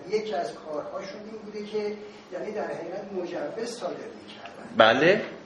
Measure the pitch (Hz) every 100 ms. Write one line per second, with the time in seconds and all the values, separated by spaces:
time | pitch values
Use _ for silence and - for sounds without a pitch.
0 | 170 214 214 185 - - 156 147 143 143
1 | 196 208 214 220 208 214 208 214 208 208
2 | - - - 180 208 208 175 - 170 196
3 | 202 190 160 156 147 226 240 - 170 147
4 | - - - - - - - 110 110 127
5 | 165 214 - -